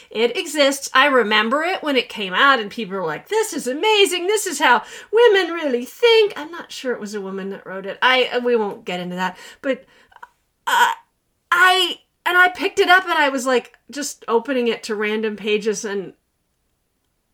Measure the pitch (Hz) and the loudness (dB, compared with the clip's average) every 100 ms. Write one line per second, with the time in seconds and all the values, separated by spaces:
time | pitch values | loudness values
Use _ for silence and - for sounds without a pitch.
0 | - 214 233 349 339 302 277 277 - 262 | -12 -2 -2 -2 -4 2 2 0 0 2
1 | 285 262 208 214 220 285 330 370 302 262 | 4 4 2 2 2 0 0 -4 -2 -2
2 | - - 190 185 277 277 202 - 196 196 | -2 -6 -6 2 4 4 0 -8 -8 -6
3 | 165 151 - 440 427 320 240 277 427 427 | -6 -6 -4 -4 -4 -4 -6 -2 2 4
4 | 392 359 359 427 381 294 262 240 - - | 2 0 -2 -2 -2 0 2 2 0 -14
5 | - 440 480 392 339 339 302 240 262 - | -2 4 6 6 2 -2 -4 -4 -6 0
6 | 466 453 415 - 320 339 - - 262 226 | 4 6 4 -2 -12 -14 -16 -10 -6 -6
7 | 202 208 190 190 190 196 - 190 196 - | -8 -10 -8 -8 -10 -12 -12 -12 -12 -2
8 | 247 254 247 247 247 233 208 - - 180 | 2 2 0 -2 0 0 -2 -6 -10 -8
9 | 180 180 185 - - - 277 254 - _ | -8 -6 -6 -6 -16 -10 -6 -6 -8 _
10 | _ _ - _ _ _ - 277 359 - | _ _ -20 _ _ _ -2 0 2 0
11 | _ _ _ _ _ 349 370 370 349 - | _ _ _ _ _ 4 4 4 0 -4
12 | _ _ 339 359 359 359 381 - 349 359 | _ _ -2 4 2 2 -4 0 4 4
13 | 370 330 285 269 254 247 - _ - 262 | 4 0 0 0 -2 -2 -2 _ -16 -12
14 | 277 - - 233 240 262 233 220 - 208 | -10 -10 -2 0 0 0 0 -2 -6 -4
15 | 214 220 220 208 214 208 214 202 214 202 | -2 -2 -4 -6 -2 -2 -2 -4 -4 -6
16 | 180 - _ _ _ _ _ _ _ _ | -8 -14 _ _ _ _ _ _ _ _
17 | _ _ _ | _ _ _